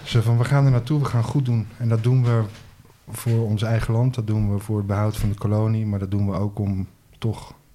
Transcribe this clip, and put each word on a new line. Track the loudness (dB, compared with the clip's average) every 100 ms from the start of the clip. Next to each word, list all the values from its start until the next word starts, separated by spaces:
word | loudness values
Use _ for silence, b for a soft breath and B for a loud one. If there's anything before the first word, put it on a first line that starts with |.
ze | -2 0
van: | 2 2
"We |
gaan | 2 4
er | 4
naartoe, | 4 2 0
we |
gaan | 0 0
goed | 0 0
doen." | 0 0 -2 -4
En | 0
dat | 2
doen | 2 4
we | 4 2 0 -6 -20 -20 -20 _ -16
voor | -6 0 0 2
ons | 0
eigen | 0 0 2
land, | 2 2
dat | 0 0
doen | 0 0
we | 0
voor | -2 -2
het | 0
behoud | 0 0 0
van | -2
de |
kolonie, | 0 0 0 2 0 -2
maar | -2
dat | -2
doen | -2 0
we | -2
ook | -4 -4
om | -4 -2 -6 -12 _ -8
toch, | -6 -6 -10 -20 _